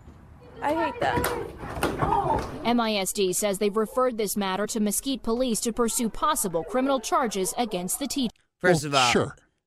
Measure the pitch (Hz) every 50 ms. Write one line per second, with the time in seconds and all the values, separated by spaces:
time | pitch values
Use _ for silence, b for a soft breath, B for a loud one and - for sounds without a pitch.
0 | - - - - - - - - - - - 226 - 277 311 330 330 - - -
1 | - 135 - - - - - - - - - - - - - - - - - -
2 | - 855 880 587 381 339 - - - - - - - 220 240 240 226 220 214 202
3 | 190 - - 208 196 180 180 - 214 202 196 190 214 202 190 220 220 214 - 254
4 | 254 254 233 214 220 190 - 208 196 190 185 190 208 214 - 226 214 202 202 -
5 | - 269 269 226 - 233 226 240 262 254 220 - - 240 214 - 233 226 - -
6 | 240 208 - - 320 302 311 - - 190 165 165 160 - - 254 262 277 277 262
7 | 269 - 359 311 269 220 - 196 185 185 - - 247 214 202 180 175 185 - -
8 | 277 - - 277 254 214 - _ _ _ _ _ - 180 175 151 139 151 143 135
9 | 127 120 - 196 113 - - - _ _ _ _ _